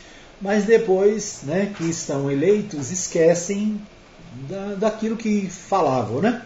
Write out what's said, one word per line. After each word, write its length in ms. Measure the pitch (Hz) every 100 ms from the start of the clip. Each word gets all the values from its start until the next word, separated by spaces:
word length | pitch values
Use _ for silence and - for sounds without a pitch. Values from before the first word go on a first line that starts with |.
| - - - -
mas 240 | 196 208 202
depois, 760 | 226 175 185 202 214 - -
né, 300 | 135 175 196 -
que 140 | 165
estão 400 | 165 - 139 139
eleitos, 640 | 139 170 214 - 147 127
esquecem 880 | 180 - 175 165 170 - 202 214 208 - - - - - 120 139
da, 260 | 196 196 196
daquilo 400 | 214 214 220 226
que 340 | 220 208 185
falavam, 720 | - - 196 151 131 110 123
né? 200 | 208 233